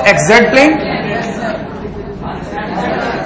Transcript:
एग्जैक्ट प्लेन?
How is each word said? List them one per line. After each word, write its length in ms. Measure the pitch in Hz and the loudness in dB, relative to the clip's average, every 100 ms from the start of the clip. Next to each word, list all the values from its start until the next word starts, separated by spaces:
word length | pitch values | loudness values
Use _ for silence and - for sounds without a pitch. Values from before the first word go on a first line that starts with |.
| 202 | 4
एग्जैक्ट 420 | 165 151 226 220 | 4 6 6 6
प्लेन? 200 | 262 294 311 - - - 208 - - 226 214 - - 403 202 - 202 - - - 208 208 185 190 - - - | 6 4 4 -2 -4 -4 -4 -6 -6 -6 -6 -8 -10 -10 -10 -10 -10 -10 -8 -8 -8 -6 -4 -4 -2 -4 -4